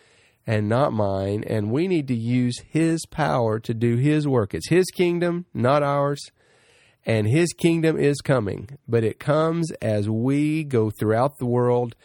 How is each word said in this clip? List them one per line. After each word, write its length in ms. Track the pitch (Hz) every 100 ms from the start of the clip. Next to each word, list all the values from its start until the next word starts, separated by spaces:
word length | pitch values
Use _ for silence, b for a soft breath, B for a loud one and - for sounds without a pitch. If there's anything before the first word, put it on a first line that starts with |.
| b b b b
and 240 | - 107 104
not 240 | 120 147
mine, 520 | 110 101 98 98 104 -
and 240 | 110 104
we 180 | 131 190
need 200 | 170 135
to 60 |
use 460 | 120 113 127 123 123 -
his 380 | 156 165 165 -
power 540 | - 151 139 113 110
to 120 | -
do 240 | 113 120 120
his 300 | 143 151 147
work. 260 | 127 101
It's 140 | 82 -
his 180 | 170 185
kingdom, 600 | - 175 175 175 175 -
not 280 | - 123 147
ours, 380 | 143 143 143 143 - b b b b b b b
and 220 | - 110 107
his 260 | 151 175
kingdom 440 | - 170 165 160 143
is 240 | 143 143
coming, 580 | - 135 98 - 104 139 -
but 160 | 117
it 160 | 110 -
comes 500 | - 151 160 170 160 -
as 280 | 117 107 104
we 560 | 110 127 143 151 156
go 260 | 147 120 110
throughout 480 | - 107 110 135 -
the 80 | 123
world 480 | 123 123 123 120 -